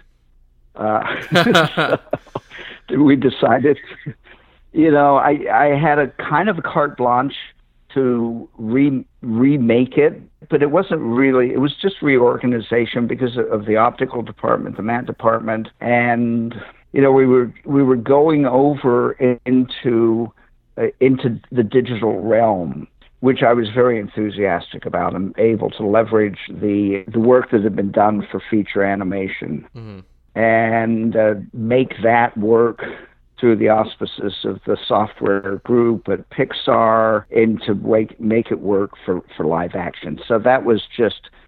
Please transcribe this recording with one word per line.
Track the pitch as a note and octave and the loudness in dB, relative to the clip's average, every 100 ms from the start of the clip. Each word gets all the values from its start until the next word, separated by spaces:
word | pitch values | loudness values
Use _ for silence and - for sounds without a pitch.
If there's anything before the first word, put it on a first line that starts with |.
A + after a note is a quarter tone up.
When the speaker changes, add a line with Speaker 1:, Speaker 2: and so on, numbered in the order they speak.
| _ _ _ _ _ _ _ - | _ _ _ _ _ _ _ -6
Speaker 1:
Uh, | G#2+ G#2+ - - - | -2 -2 -4 -8 -2
<laughs> | F3 G3 F3+ D3+ - D3+ - - - - - - - - - - | 2 4 2 2 -2 -2 -2 -4 -10 -10 -14 -14 -20 -20 -20 -4
so | B2+ | 2
we | C#3+ C#3 | 4 4
decided, | B2+ - - B2+ C#3+ C3+ - - - - _ - _ _ _ | 2 0 2 2 2 0 -6 -18 -16 -18 _ -20 _ _ _
you | D#3 D#3+ | 2 4
know, | D3 C#3+ C#3 | 4 4 4
I, | C3+ D3 - | 2 0 0
I | A2 D3 C#3+ | 2 2 2
had | D#3 D3 | 2 2
a | C3 - | -2 -4
kind | - D3+ G#3 | -4 -2 0
of | E3+ | -2
a | |
carte | - D#3+ D3 - | -4 -2 -2 -2
blanche | B2 A#2+ C#3 - - _ _ _ _ | 0 0 -2 -6 -20 _ _ _ _
to | C#3 C3 A#2+ A#2 A#2 - - | -2 0 0 -2 -6 -14 -12
re-, | A2 B2+ C#3+ C3 - _ | -4 0 2 0 -6 _
remake | B2+ A2+ C3+ D3 A#2 A#2 B2+ - | -4 2 2 2 2 2 2 2
it, | D3+ - - _ - | 2 0 -18 _ -4
but | D3 | 0
it | C#3+ | 2
wasn't | D#3+ F#3+ E3 | 0 0 -4
really, | A#2 A#2+ C3+ B2+ B2 | -2 0 2 2 0
it | B2+ | 0
was | C#3+ - | -2 -2
just | G3 - | -6 -2
reorganization | D3+ C3 A#2+ B2+ B2 A#2+ G#2 A#2+ A2+ B2 A#2 | 0 4 2 2 -2 -2 -2 -2 0 -2 -4
because | A#2+ B2+ A#2+ A2 | -2 -4 -4 -4
of | A2 G#2 | -4 0
the | G#2+ | 2
optical | A#2+ - B2 B2 | 2 0 -6 -6
department, | G#2 - - A2+ G#2 G#2 | -10 -6 -2 -2 -4 -8
the | |
matte | G#2 A#2+ B2+ | -4 -4 -6
department, | - A2+ A2+ A2 A2 G#2+ - | -4 -2 -2 -2 -6 -8 -8
and, | A2+ A#2+ A#2+ A#2+ A#2+ A#2 A#2 G#2+ - - _ | -2 0 2 0 0 -2 -4 -10 -16 -20 _
you | - | 2
know, | C#3 | 4
we | C3+ C3 | 6 6
were, | B2+ A#2+ - - | 4 2 -6 -2
we | C#3 | 2
were | C3 C3 | 2 2
going | A#2 C#3 D#3 D3+ C3+ | 2 4 4 2 2
over | B2+ C#3+ C#3 C3 A#2+ B2 - B2 A#2+ - | 2 2 2 0 2 0 0 0 0 0
into, | B2+ B2+ - C3+ A#2 A#2 A2+ A2+ - _ _ _ - | 0 0 -4 -2 2 2 0 -4 -10 _ _ _ -6
uh, | A2+ - | -4 2
into | C3 C3 B2+ G#2+ - | 2 2 -2 -6 -6
the | A#2+ | -2
digital | G#2 C3 B2+ A2+ A2 G#2 | 2 2 0 -2 -2 -2
realm, | G#2 A2+ A2+ G2 D#2+ C#2 - _ _ - | 0 2 2 0 -4 -10 -14 _ _ -2
which | B2+ B2 | 0 2
I | B2 | 2
was | A#2+ G#2+ | 2 0
very | A#2 B2 A2+ | 2 2 0
enthusiastic | G2+ - G#2+ F#2+ G2 E2+ - - - | -4 -6 -4 -2 -2 -2 -6 -14 -8
about | F2+ F2 F2+ | -4 -4 -4
and | F#2+ - | -6 0
able | A2+ A2 G#2 | 0 2 -2
to | - G#2+ | -4 0
leverage | G#2+ G#2+ A2 G#2 - - | 0 2 2 0 -4 -14
the, | - G#2 G2+ G2+ G2 F#2+ | -6 -2 0 0 -2 -4
the | A2+ | 0
work | A2+ B2+ B2 | 4 4 4
that | A#2 | 0
had | G#2 F#2+ | 0 -2
been | G2 | -2
done | G#2 G#2 G#2 F#2 | 2 2 0 -4
for | F#2+ - | -10 -4
feature | G#2+ F#2+ G2+ | -2 -2 -2
animation | G2 G2 F#2 G2 F#2+ - - D2+ - A#2+ | -2 -2 -4 -6 -6 -8 -10 -10 -12 -18
Speaker 2:
Mm-hmm. | A2 G2 - _ _ G#2+ | -18 -18 -20 _ _ 0
Speaker 1:
and, | A2+ A2+ A2+ A2+ A2+ A2+ A2+ A2 | 2 2 2 0 0 -2 0 2
uh, | G#2+ G2+ - | 2 0 -6
make | B2 A2+ C3 C3 - | -8 0 0 0 0
that | A2+ A#2+ A#2+ A2 | 2 2 2 0
work | G#2 A2+ A#2 - - - - _ _ - | 2 2 2 -2 -12 -14 -20 _ _ -2
through | A#2+ G#2+ | 2 2
the | A2 | 2
auspices | A2 A2 - - - G#2 - G#2+ | 2 0 -6 -12 -8 -10 -8 -8
of | G2 - | -6 -4
the | G#2 - | -4 0
software | G#2+ G2+ - G#2+ G2 G2 G2 | -2 -2 -4 -2 -2 -4 -8
group | - A#2+ A#2 A2+ - | 0 2 2 0 -4
at | F#2 - | -6 -6
Pixar | - C3 - - A#2 A2+ A2+ A2 G#2+ - | -6 -4 -4 0 2 4 2 2 0 0
and | A2+ A2+ A2 | 2 2 0
to | - G2+ | -4 -4
make, | F2+ A2 A2 - | 0 0 0 -4
make | A2 A2+ - | -2 0 -2
it | - | -4
work | F#2 G2 G2+ - - | -2 -2 -2 -8 -6
for, | F2+ - - | -6 -8 -6
for | F2 | -2
live | E2+ E2+ - | -2 -4 -6
action. | D#2 - - D#2 - | -10 -10 -12 -10 -2
So | A2+ | 0
that | A#2+ C3 - | 2 2 2
was | G#2 - - | -2 -2 -2
just | G#2+ - - _ | -2 -4 -20 _